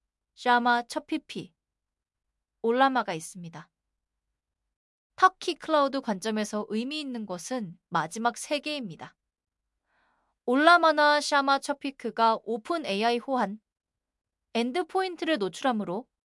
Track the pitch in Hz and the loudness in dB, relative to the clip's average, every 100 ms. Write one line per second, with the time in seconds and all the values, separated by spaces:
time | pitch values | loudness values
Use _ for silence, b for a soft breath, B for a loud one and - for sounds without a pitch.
0 | _ _ _ - 247 240 240 240 240 - | _ _ _ -6 2 4 4 2 0 -6
1 | - 311 - 190 - _ _ _ _ _ | -6 -6 -6 -14 -14 _ _ _ _ _
2 | _ _ _ _ _ _ 226 240 269 262 | _ _ _ _ _ _ 0 4 4 2
3 | 208 165 - 185 170 156 - _ _ _ | -2 -6 -10 -14 -16 -16 -18 _ _ _
4 | _ _ _ _ _ _ _ _ _ _ | _ _ _ _ _ _ _ _ _ _
5 | _ - 370 - - 320 - 311 277 269 | _ 2 2 2 -6 -6 0 2 2 0
6 | 269 196 220 214 208 214 208 214 247 311 | -4 -4 -4 -4 -4 -4 -4 -6 -6 -6
7 | 285 240 208 175 - 254 190 170 _ 170 | -8 -8 -8 -10 -8 -8 -8 -12 _ -4
8 | 160 220 240 226 - 294 302 294 220 151 | -4 -2 -4 -4 -4 -6 -4 -8 -10 -12
9 | 139 _ _ _ _ _ _ _ _ _ | -18 _ _ _ _ _ _ _ _ _
10 | _ _ _ _ - 254 320 349 320 302 | _ _ _ _ 0 4 8 8 6 6
11 | 294 294 285 294 277 277 - 277 277 - | 4 4 2 0 2 0 -2 -6 -8 -8
12 | 233 208 226 226 - 233 - 339 269 196 | -8 0 2 2 -2 -6 -4 -4 -4 -2
13 | 226 240 240 254 202 214 _ _ _ _ | 0 -2 -2 -2 -2 -6 _ _ _ _
14 | _ _ _ _ _ 226 240 330 349 381 | _ _ _ _ _ -4 -2 -2 -2 -2
15 | 381 339 320 311 202 - 269 220 180 147 | -2 -4 -2 -2 -2 -2 -2 -2 -4 -6
16 | - _ _ | -10 _ _